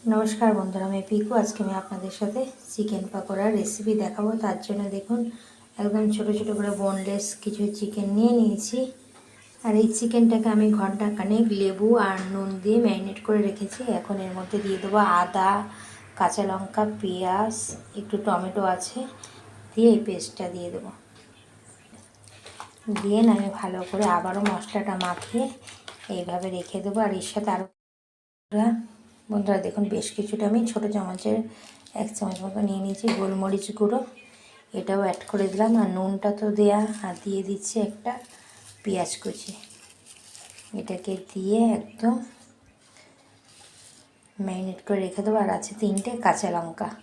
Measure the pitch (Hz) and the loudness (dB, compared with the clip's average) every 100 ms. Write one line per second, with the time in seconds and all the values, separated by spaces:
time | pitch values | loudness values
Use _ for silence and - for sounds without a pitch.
0 | 233 214 220 214 233 202 190 185 190 196 | 2 2 2 4 4 4 0 -4 -2 -4
1 | 190 214 214 226 214 - 190 190 - 185 | 0 0 2 2 2 -2 -2 -2 -6 -10
2 | 190 - 202 240 262 - - - 208 190 | -10 -4 -4 -2 -4 -8 -12 -4 -2 -2
3 | 185 196 185 190 214 208 - - 214 214 | -4 -8 -4 0 2 2 -2 -4 0 0
4 | 196 - 208 220 208 180 - 202 196 196 | 0 -2 -2 0 -2 -4 -4 -4 -4 -6
5 | 196 233 233 - - - - - 208 214 | -4 -2 -2 -6 -20 -20 -20 -4 0 2
6 | 214 214 214 208 214 202 202 196 196 190 | 2 2 0 0 -2 -2 -2 0 -2 -2
7 | 196 202 - - 214 208 208 - 208 208 | -2 -4 -4 -6 -6 -2 -2 -2 -6 -4
8 | 202 202 233 240 214 196 - 254 254 - | 0 4 6 6 4 2 -2 -2 -4 -8
9 | - - - - - - 233 214 220 220 | -20 -20 -20 -20 -20 -6 2 4 4 2
10 | 233 233 226 220 220 214 214 208 196 196 | 2 6 6 6 4 6 6 4 2 0
11 | 208 208 196 220 233 196 196 190 214 233 | -2 -2 2 4 4 4 0 4 6 6
12 | 196 190 185 196 196 190 196 233 226 190 | 4 0 -4 -4 -4 -2 2 4 4 0
13 | 190 - - 214 202 202 196 - 254 180 | -4 -6 0 2 2 -2 -10 -6 -2 -2
14 | - 196 190 185 180 202 202 190 196 208 | -2 -6 -4 -8 -4 -4 -2 -4 2 4
15 | 202 175 180 196 190 202 214 - - - | 6 4 2 2 2 2 -2 -12 -18 -20
16 | - - 233 220 196 190 196 - 214 214 | -18 0 0 2 -2 -2 -4 0 0 0
17 | 190 180 185 190 220 220 - - - 208 | -4 -2 0 2 0 -2 -8 -10 -12 -12
18 | 202 208 214 180 185 202 180 180 - 254 | -4 -2 0 0 -2 0 0 0 -4 -8
19 | 262 - - - - - - - 233 220 | -10 -12 -20 -20 -20 -20 -6 6 8 8
20 | - 175 - - 180 175 175 185 190 - | 2 -6 -8 -8 -8 -8 -8 -8 -12 -16
21 | - - - - - - - - - - | -20 -20 -20 -20 -20 -20 -20 -20 -20 -20
22 | - _ - - - - - - 220 196 | -20 _ -20 -20 -20 -18 -18 -12 -6 -2
23 | 202 214 233 202 196 - 190 180 180 190 | 2 6 8 6 2 -4 -6 -6 -4 0
24 | 196 175 180 196 208 185 - 208 202 185 | 2 2 0 0 0 -2 -4 -4 -2 -2
25 | 180 175 - 233 269 - - - - - | -4 -4 -4 -2 -2 -6 -20 -20 -20 -18
26 | - 185 175 180 190 180 - 233 202 208 | -8 -6 -4 -4 -4 -6 -6 -6 -2 0
27 | 214 190 - 208 208 185 190 _ _ _ | 0 0 -4 -4 -2 -2 -4 _ _ _
28 | _ _ _ _ _ 208 226 226 - - | _ _ _ _ _ 2 2 2 -4 -20
29 | - _ - 208 196 190 180 208 196 220 | -20 _ -4 -2 2 2 0 -2 0 0
30 | - - 208 214 208 226 226 208 208 208 | -4 -6 -4 -2 2 2 2 0 -2 -2
31 | 185 185 214 220 226 - - - - - | -4 -6 -2 -2 -2 -12 -20 -20 -14 -8
32 | 214 - 190 180 190 202 202 196 196 196 | -8 -4 -6 -4 -6 -2 -2 0 -4 -2
33 | 226 196 190 196 190 196 - - 208 254 | -2 0 -2 0 0 -2 -4 0 2 2
34 | 262 - - - - - _ 196 180 196 | -4 -14 -20 -20 -20 -20 _ -8 -2 0
35 | 190 - - 208 196 190 226 226 196 185 | 0 -2 -4 0 0 2 4 4 4 0
36 | 190 196 208 208 214 208 202 208 214 - | -2 0 -2 0 0 4 6 6 2 -4
37 | 190 175 202 196 190 196 - 226 208 - | -8 -8 -4 -4 -4 -6 -4 -2 -2 -4
38 | 240 247 - - - - - - 208 185 | -8 -8 -14 -20 -20 -20 -20 -10 -4 -2
39 | 165 - - - - - - - - - | -2 -4 -8 -10 -14 -16 -20 -20 -20 -20
40 | - - - - - - - 208 - 185 | -20 -20 -20 -20 -20 -20 -14 -12 -8 -8
41 | - 190 - 196 190 220 226 - - - | -8 -8 -8 -6 0 4 4 2 -4 0
42 | 233 - - - - _ _ _ _ - | 0 0 -6 -18 -20 _ _ _ _ -20
43 | - _ _ _ _ - - - - - | -20 _ _ _ _ -20 -20 -20 -20 -20
44 | _ _ _ - 190 185 190 185 - 202 | _ _ _ -8 -6 -6 -8 -10 -4 -2
45 | 190 196 208 214 196 180 - - 208 190 | -2 -2 0 2 2 -2 -6 -2 0 0
46 | 240 233 185 160 185 170 170 165 - - | -4 0 2 2 0 -2 -4 -6 -8 -8